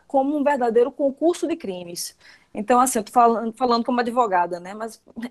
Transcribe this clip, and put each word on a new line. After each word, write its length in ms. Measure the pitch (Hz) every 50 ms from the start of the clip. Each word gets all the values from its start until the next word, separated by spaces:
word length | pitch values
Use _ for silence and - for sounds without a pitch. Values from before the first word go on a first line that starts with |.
| _ _
como 280 | - 269 269 277 302
um 80 | 302 269
verdadeiro 480 | 285 285 277 247 240 220 233 240 277
concurso 560 | 269 - 294 277 269 - 302 330 349 - - 294
de 80 | 330
crimes. 600 | 330 - 196 185 180 180 170 175 180 - - - _ _ - - _ _ _ -
Então, 260 | 214 214 - 254 247
assim, 200 | 254 254 - 233
eu 40 | 208
tô 80 | -
falando, 420 | - 254 233 233 233 208 233 226 214
falando 320 | - 262 247 233 233 233
como 140 | - 247 240
advogada, 600 | 240 233 226 247 240 220 185 180 175 175 175 175
né? 140 | 175 180 202
Mas 280 | 214 220 226 214 - _ - - - 226 247